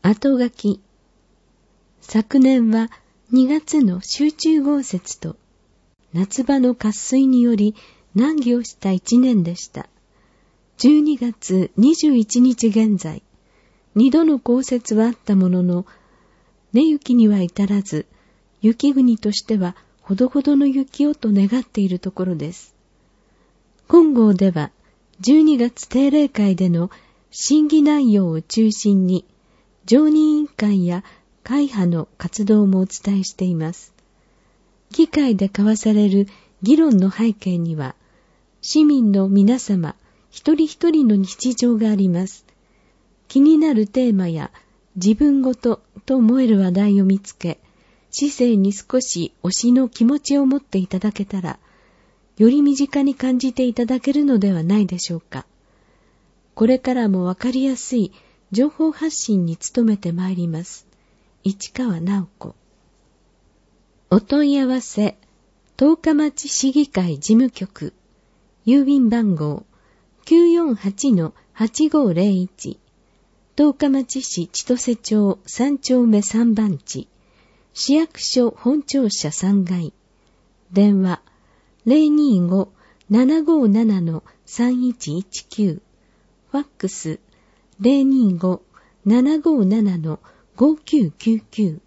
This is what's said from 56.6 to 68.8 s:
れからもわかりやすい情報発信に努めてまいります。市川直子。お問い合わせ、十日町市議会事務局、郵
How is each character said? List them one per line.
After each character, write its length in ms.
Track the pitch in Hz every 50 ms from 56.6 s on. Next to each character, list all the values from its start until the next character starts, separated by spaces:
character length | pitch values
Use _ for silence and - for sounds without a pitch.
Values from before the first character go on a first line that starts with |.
| 220
れ 120 | 233 254 254
か 140 | - 262 254
ら 160 | 247 233 208
も 160 | 190 185 180
わ 100 | 180 185
か 160 | _ - 254
り 120 | 247 262 269
や 140 | 277 262
す 200 | - - - 254
い 140 | 233 190 - - _ _ _ _ _ _ _
情 180 | 190 214 269 294
報 220 | - - 320 320
発 200 | 294 - 311 320
信 340 | - - - - 208 190 175
に 120 | 170 165
努 260 | _ - - _ 233 233
め 140 | 220 214
て 140 | 196 - 170
ま 180 | 170 170 185 185
い 60 | 190
り 120 | 175 170
ま 160 | 170 160 160 180
す。 240 | - - - _ _ _ _ _ _ _ _ _ _ _ _ _
市 280 | 196 196 202 - -
川 280 | _ - 254 233 180 165
直 280 | 165 185 202 196 175 - _
子。 180 | _ - - - _ _ _ _ _ _ _ _ _ _ _ _ _ _ _ _ _ _ _ _ _ _ _ _ _ _ _ _ _ _ _
お 120 | 180 220
問 300 | - _ 277 294 294 285
い 80 | 285 277
合 80 | 269
わ 140 | 254 254 262
せ、 360 | - - - 202 208 202 - _ _ _ _ _ _ _ _ _ _ _ _
十 200 | - 262 302 330
日 160 | - - 320 311
町 340 | 294 302 294 - - -
市 240 | 285 - - 262 269
議 160 | 262 302 285
会 320 | - - 190 185 175 151 139
事 140 | - - 220
務 180 | 226 269 247
局、 420 | _ - 190 - _ - 151 - _ _ _ _ _ _ _ _ _ _ _ _ _ _ _
郵 200 | 226 254 285